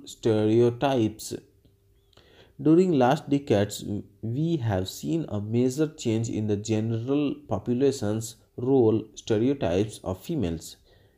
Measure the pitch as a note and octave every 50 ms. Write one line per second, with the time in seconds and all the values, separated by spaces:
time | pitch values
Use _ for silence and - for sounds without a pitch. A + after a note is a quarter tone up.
0 | - - - - - A#2+ A2 G#2+ G#2+ G#2+ A2 A#2 A#2+ A#2+ A#2+ A#2+ D3 C#3 C3+ B2
1 | A2 G#2+ G#2 - - - - - - _ _ _ _ _ _ _ _ _ _ _
2 | _ _ _ _ _ _ _ - - _ _ - C#3 D3+ D#3+ E3+ F#3+ F#3 E3 C3+
3 | B2 B2 D3 D#3 - - C#3 C#3+ C#3 - A2+ G2 G#2 G#2+ - - - - G#2 G2+
4 | G2+ - _ _ - A2 A#2 C#3 D#3 E3+ E3+ D3+ A#2 A2+ G2 F#2 F#2+ - - -
5 | - C#3+ D#3 E3 D3+ - G#2 G#2 G#2 G#2+ A2+ A#2+ B2 C3 B2+ D3 D#3+ D3+ D#3 -
6 | - A#2+ A2 A2+ A2+ A2+ - G2+ A2 G#2+ G#2 G2+ G#2+ G#2+ A2 G#2+ A2 A2+ A#2 A2+
7 | A#2 C3 C#3 D3 D3 C3+ - - - - A2+ - - - A#2+ B2 C#3 C#3 B2 -
8 | G#2+ G#2 G#2+ A2 A#2 A2+ - _ _ _ _ - B2 B2+ C#3 C3+ A#2 A2 A2 G#2+
9 | G#2+ - - - - - A2 G#2 A#2 C3 C#3+ C#3 C3 E2+ E2+ F#2+ G#2+ A2+ - -
10 | - - - - - - E3+ D3 G2 E2+ E2 D#2 - - - _ _ _ _ _
11 | _ _ _